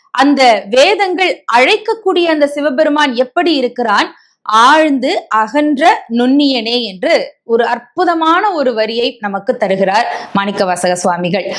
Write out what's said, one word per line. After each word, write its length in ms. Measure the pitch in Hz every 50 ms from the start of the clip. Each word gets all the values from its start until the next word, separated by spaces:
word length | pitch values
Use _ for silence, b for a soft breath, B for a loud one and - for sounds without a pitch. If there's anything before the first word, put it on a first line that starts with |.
| B B
அந்த 560 | - 247 269 285 285 269 262 247 220 202 196 196
வேதங்கள் 760 | 214 254 285 370 415 349 403 370 359 370 370 349 269 - _ - -
அழைக்கக்கூடிய 640 | 240 254 320 427 415 - - 453 453 - 370 - 349
அந்த 240 | 349 330 320 302 285
சிவபெருமான் 680 | 285 294 294 285 302 262 254 311 311 294 302 294 277 240
எப்படி 400 | 233 254 262 - 349 349 349 311
இருக்கிறான்? 600 | 277 240 240 - - 240 226 202 220 311 330 b b b b b b
"ஆழ்ந்து 840 | - - 208 220 233 269 302 320 311 311 277 262 226 285 381 - - -
அகன்ற 760 | 214 220 220 214 220 294 302 302 302 247 311 349 427 - - -
நுண்ணியனே" 760 | 233 233 247 254 269 285 294 277 262 240 214 226 240 247
என்று 520 | 233 208 185 180 214 311 320 247 185 - - _ _
ஒரு 220 | - 226 233 233
அற்புதமான 840 | 233 240 233 - _ _ 339 - 339 339 330 320 320 330 359 415 415
ஒரு 220 | 370 311 277 254 233
வரியை 420 | 220 220 214 233 233 233 269 - -
நமக்கு 360 | 208 202 196 196 196 - 233
தருகிறார் 720 | - 214 185 190 190 196 185 196 220 240 - - - - - -
மாணிக்கவாசக 580 | 196 196 202 196 202 196 180 180 175 - 180
சுவாமிகள். 600 | 180 175 - 190 175 175 175 175 165 196 180 - 151